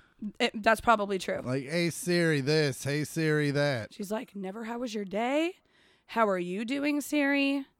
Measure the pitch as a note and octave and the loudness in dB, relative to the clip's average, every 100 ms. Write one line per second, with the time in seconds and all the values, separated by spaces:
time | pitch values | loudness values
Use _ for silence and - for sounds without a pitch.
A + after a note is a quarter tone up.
0 | _ _ G#3+ - A#3 A3+ G#3+ A3 - A3 | _ _ -12 -2 -2 2 2 2 4 2
1 | G3+ G3 - - - C3+ C3+ E3 E3+ - | 2 -2 -2 -4 -2 -4 -2 0 0 -2
2 | E3+ F3 E3+ D3+ C3+ D#3 D3 B2 C#3 C#3+ | 0 2 4 2 2 2 2 0 -4 -2
3 | D3+ - D#3+ D3+ D3 C#3 C#3+ B2+ G#2 - | -2 -2 2 2 2 2 2 0 -6 -10
4 | G3 G#3+ - G3+ F#3+ G#3 A3+ A#3+ B3 G#3+ | -6 -6 -6 -10 -10 -8 -8 -6 -6 -6
5 | G3 F#3+ A#3+ C#4+ E4+ - _ _ _ _ | -4 -2 0 0 0 -4 _ _ _ _
6 | _ A#3 A3 F#3 F3 F#3 A3+ C#4 C#4+ D4 | _ 2 2 2 -2 -4 -2 -2 0 0
7 | C4+ D4 C#4 C#4 C#4 C#4 C4+ | 0 2 2 2 2 0 -4